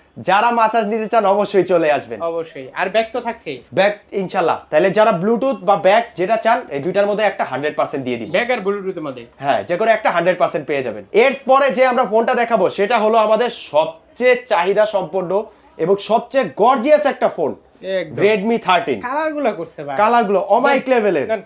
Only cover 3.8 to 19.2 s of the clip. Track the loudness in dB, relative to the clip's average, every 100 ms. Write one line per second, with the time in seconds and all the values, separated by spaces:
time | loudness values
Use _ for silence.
3.8 | 0 -2 _ -6 -4 -2 0 -2 -2 0
4.8 | 2 4 4 2 0 0 0 -2 0 2
5.8 | 4 2 0 -4 -2 0 0 -2 -2 -6
6.8 | -2 0 0 0 0 -2 -6 -4 -4 -2
7.8 | -4 -4 -4 -6 -2 -2 0 -2 -2 -4
8.8 | -6 -8 -10 -12 -18 -6 -2 0 0 0
9.8 | 2 2 0 0 0 2 0 -2 -4 -4
10.8 | -4 -8 -2 2 2 0 2 2 2 2
11.8 | 2 2 2 0 2 0 0 0 0 0
12.8 | 0 2 2 4 4 2 0 -6 -2 0
13.8 | 0 -4 _ 0 2 2 0 0 2 2
14.8 | 0 -2 -4 -4 -2 -2 -4 -12 _ -4
15.8 | 0 0 0 -2 0 -2 -2 2 2 2
16.8 | 2 2 2 0 -2 -2 -4 -6 _ _
17.8 | -6 -6 -4 0 2 2 0 -2 0 0
18.8 | 0 -4 -4 -4